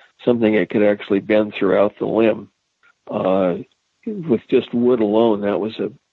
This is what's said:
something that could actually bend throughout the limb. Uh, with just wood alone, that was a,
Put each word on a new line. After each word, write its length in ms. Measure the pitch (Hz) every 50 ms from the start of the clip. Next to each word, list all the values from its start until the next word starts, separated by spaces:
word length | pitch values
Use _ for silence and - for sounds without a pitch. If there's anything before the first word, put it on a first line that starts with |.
| - _ _ _ -
something 300 | 127 123 117 117 110 110
that 140 | 104 90 -
could 140 | - 117 104
actually 360 | 104 104 101 - - 104 98
bend 340 | 90 98 107 107 107 104 -
throughout 440 | - 101 92 98 101 98 104 -
the 80 | - -
limb. 440 | 107 - 107 113 110 104 104 101 - _ _ _ _ _ _ _ _ _ _ _
Uh, 500 | - - 107 98 95 95 98 95 90 87 98 - - _ _ _ _ _ _ _
with 360 | 233 214 202 160 165 120 107 -
just 260 | - 139 123 117 - -
wood 280 | 120 120 123 127 117
alone, 400 | 110 104 107 110 117 117 107 101
that 180 | 101 101 101 85
was 180 | 101 113 110 -
a, 120 | 101 104 135 _ _ _